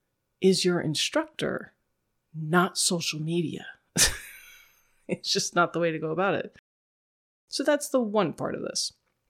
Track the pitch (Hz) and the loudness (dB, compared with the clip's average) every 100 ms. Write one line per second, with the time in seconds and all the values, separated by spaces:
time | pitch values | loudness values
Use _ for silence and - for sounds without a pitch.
0 | _ _ _ _ 190 180 180 175 160 147 | _ _ _ _ 4 4 2 0 0 -2
1 | - 302 320 - - - - _ _ _ | 0 0 -2 -4 -4 -4 -10 _ _ _
2 | _ _ _ 156 156 175 185 - - 175 | _ _ _ -10 0 2 2 0 -2 0
3 | - 156 156 175 156 - - - _ - | -4 -4 -2 -2 -2 -6 -12 -20 _ 2
4 | - - - - - - - _ _ _ | 2 2 -12 -20 -20 -20 -20 _ _ _
5 | - - - 196 - 175 170 165 170 156 | -8 -6 -2 -2 0 2 2 2 0 -2
6 | 156 156 190 151 - - _ _ _ _ | -2 0 0 0 -4 -12 _ _ _ _
7 | _ _ _ _ _ - 285 294 - 262 | _ _ _ _ _ -2 2 2 2 0
8 | 214 214 165 - - - - - - - | 2 2 2 0 -6 -4 -4 -4 -4 -8
9 | _ _ | _ _